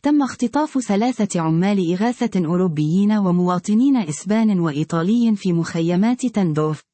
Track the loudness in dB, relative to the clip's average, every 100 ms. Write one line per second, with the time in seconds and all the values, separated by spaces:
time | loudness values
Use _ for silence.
0 | 2 2 0 -2 -2 -2 -2 -4 -2 0
1 | 0 0 -2 0 0 0 2 0 0 0
2 | -2 -2 -2 -2 0 0 0 0 0 2
3 | 2 2 2 2 0 -2 0 2 2 2
4 | -2 -8 -2 0 2 2 0 -2 -2 -2
5 | 0 2 2 0 0 -2 -2 -2 0 0
6 | 0 0 -4 -2 -2 0 -2 -4 _